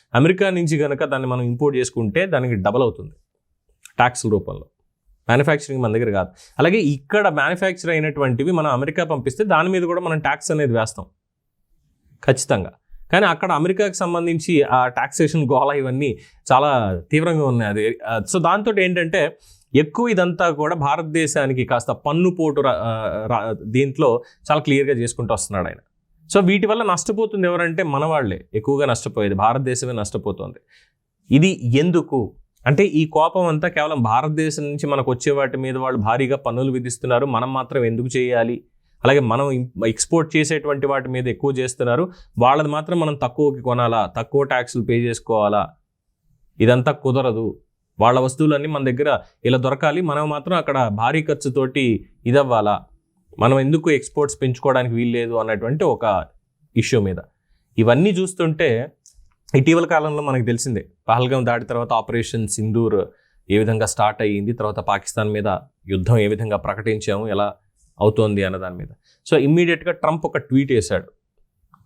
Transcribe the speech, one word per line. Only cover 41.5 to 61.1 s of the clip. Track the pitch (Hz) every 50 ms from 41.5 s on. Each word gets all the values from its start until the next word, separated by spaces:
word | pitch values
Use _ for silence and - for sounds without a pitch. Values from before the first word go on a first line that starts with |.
చేస్తున్నారు, | 135 127 127 127 - - 127 120 120 135 175 180 - - - - -
వాళ్ళది | 120 120 127 139 151 151 147
మాత్రం | 147 151 156 165 180 170
మనం | 160 156 147
తక్కువకి | - 127 123 - - 151 143 135 127
కొనాలా, | 110 123 120 123 120 117 113 113 101 - -
తక్కువ | 113 117 - - 139 139
ట్యాక్స్లు | 131 135 127 120 - - 127 107
పే | 117 117 117
చేసుకోవాలా? | 120 120 117 - - - 113 107 104 104 104 104 92 - - _ _ _ _ _ _ _ _ _ _ _ _ _ _ _ _ -
ఇదంతా | 110 113 123 127 123 151
కుదరదు. | 147 - - 131 120 135 131 127 107 110 113 104 - - _ _ _ _ _ _ _ -
వాళ్ళ | 104 117 127 131
వస్తువులన్నీ | 127 131 - - 156 151 151 139 143
మన | 156 151 143 135
దగ్గర | 131 123 123 147 147 131 101 - - _ _ -
ఇలా | 120 127
దొరకాలి, | 127 123 131 135 135 - 151 147 175
మనం | 180 160 143 147 151 151
మాత్రం | 147 147 139 175 185
అక్కడ | 170 147 - 139 135 123
భారీ | 110 101 107 113 127 147 160 156
ఖర్చుతోటి | 156 147 - - 139 127 143 131 127 131 143 135 120 110 95 98 - _ _ -
ఇదవ్వాలా, | 123 123 143 139 127 120 110 104 104 101 90 - - _ _ _ _ _ _ _ _ - -
మనం | 110 120 135 135
ఎందుకు | 135 135 156 160 156 170
ఎక్స్‌పోర్ట్స్ | 147 127 - - - 151 147 143 - -
పెంచుకోవడానికి | 139 131 123 - - 139 131 127 123 120 113
వీల్లేదు | 117 120 120 117 120 117 117 117
అన్నటువంటి | 113 110 110 110 101 113 117 139 156 196
ఒక | 156 117 - 120 110 98 90 76 - _ _ _ _ _ _ _ _ -
ఇష్యూ | 113 107 - 131 113
మీద. | 101 95 90 85 - _ _ _ _ _ _ _ _ _ _
ఇవన్నీ | - 113 113 120 143 175 214
చూస్తుంటే | 190 180 190 180 185 - 170 160 156 - 175 143 113 113 131 - - _ _ - _ - - _ _ _ _ _ -
ఇటీవల | 135 131 160 165 170 170
కాలంలో | 165 170 156 151 151 147 147
మనకు | 147 143 131 127 113
తెలిసిందే, | 117 120 117 - 135 117 92 - - _ _ _
పహల్గాం | -